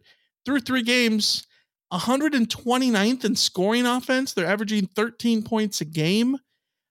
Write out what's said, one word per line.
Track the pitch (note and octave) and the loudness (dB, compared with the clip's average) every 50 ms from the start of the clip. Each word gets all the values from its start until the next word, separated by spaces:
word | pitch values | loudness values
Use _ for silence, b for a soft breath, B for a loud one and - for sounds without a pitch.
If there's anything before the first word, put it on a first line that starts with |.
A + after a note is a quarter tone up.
| - b b b b b b _ - | -10 b b b b b b _ -4
through | A#3+ C#4 C#4 | -2 -2 -2
three | - - B3+ B3+ A#3 | 0 0 -2 0 0
games, | A#3 B3 B3 A#3+ A3+ A3 G#3+ G#3 - - - - b b b b b b _ _ - | 2 2 2 2 2 2 0 0 0 -2 -4 -6 b b b b b b _ _ -8
a | F3+ F3 | -6 -4
hundred | - A3+ B3+ C#4 D4+ D#4 D4 | 0 0 0 2 2 2 2
and | C4 A#3 A3+ | 2 0 0
twenty-ninth | - - - A#3+ B3 B3+ C4 B3+ A3+ G3 G3 A3 C4 B3+ - | -2 -4 -2 0 0 2 2 2 2 2 2 2 0 0 0
in | G#3 B3+ | 0 0
scoring | - - - - F#3 F3+ G3+ A3+ A#3+ B3 | 0 0 -2 0 0 0 0 2 2 2
offense. | A#3+ A#3+ B3+ B3 - C4 B3+ C4+ C4 - | 0 0 0 0 0 0 0 -2 -2 -2
They're | G3+ F3 | -2 0
averaging | D#3+ G3 G#3 A3 G#3 G#3+ G#3+ G3 F#3 | 0 0 -2 -2 0 0 0 0 0
thirteen | - - G#3+ A#3 A3+ - - A#3+ A#3 A3 G#3+ | 0 -2 -2 -2 -2 -2 0 0 0 0 0
points | A3+ A#3 A3 G#3+ G#3 - - | -2 -2 0 0 -2 -2 -6
a | D#3 | -8
game, | D3+ D#3 D#3+ D3+ E3 F#3+ A3 A#3+ B3 C4+ C4+ _ _ _ _ _ _ _ _ _ _ | -6 -4 -2 0 2 2 2 2 2 0 -2 _ _ _ _ _ _ _ _ _ _